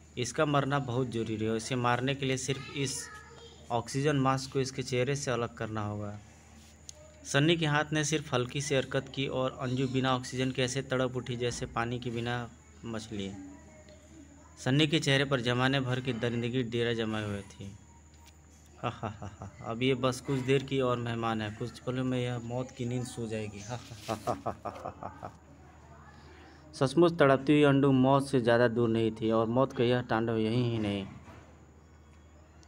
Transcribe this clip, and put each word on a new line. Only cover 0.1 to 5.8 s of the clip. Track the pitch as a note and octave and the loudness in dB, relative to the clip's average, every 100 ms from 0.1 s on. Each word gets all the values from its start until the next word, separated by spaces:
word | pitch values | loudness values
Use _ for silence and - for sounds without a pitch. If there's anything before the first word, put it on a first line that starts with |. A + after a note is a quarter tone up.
| - | -6
इसका | A#2+ - | -4 0
मरना | D#3 C#3+ C3+ C#3+ | 2 2 2 0
बहुत | B2+ A#2 B2+ | 0 -2 -2
जरूरी | A2+ A2 | -2 -2
है, | G#2+ A2 A2+ | -2 0 -2
इसे | A2+ | -2
मारने | B2+ A#2+ A#2+ C3 | 0 2 2 0
के | C#3 C3+ | -2 -2
लिए | C3 | -2
सिर्फ | - C3+ - D3+ | -2 -4 -6 -4
इस | C3+ - - - - - - - - | -4 -4 -10 -14 -18 -20 -20 -16 -4
ऑक्सीजन | A#2+ A2+ C3+ C#3+ C#3+ | -2 -2 -2 2 4
मास्क | C3 C3 C3 | 4 2 0
को | C#3 | -2
इसके | C3 - | -2 -4
चेहरे | B2+ B2 B2+ C#3 | -2 0 0 0
से | C#3 | -2
अलग | A#2 A#2 | -2 -2
करना | - A2 A2 | -4 -6 -4